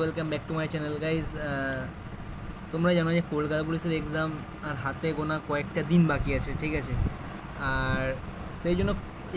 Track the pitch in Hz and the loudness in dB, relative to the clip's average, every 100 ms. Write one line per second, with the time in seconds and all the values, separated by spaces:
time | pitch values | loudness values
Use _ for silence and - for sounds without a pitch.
0 | 160 160 156 147 - 160 156 160 151 151 | 0 0 -2 -2 -2 -2 -2 -2 -2 -2
1 | 156 160 151 151 147 139 135 131 190 - | 0 0 0 -4 -2 -2 0 -2 -4 -8
2 | - - - - - - - 165 175 175 | -10 -10 -10 -8 -8 -10 -4 2 6 6
3 | 165 170 165 151 151 156 156 160 170 160 | 6 4 2 0 2 0 0 0 0 0
4 | 147 160 160 147 123 - 151 139 139 135 | 0 0 0 -2 -8 -8 -6 -4 -4 -2
5 | 160 151 151 156 151 147 139 160 151 175 | -2 0 0 0 0 -2 0 -2 6 8
6 | 160 139 143 135 131 135 156 151 131 120 | 8 4 2 0 0 -2 0 -2 0 2
7 | - - - - - - 139 131 131 131 | 2 0 -10 -10 -10 -4 0 2 2 2
8 | 131 131 - - - - 170 175 202 - | 0 -2 -6 -10 -8 -4 0 2 2 0
9 | - - - | -4 -10 -4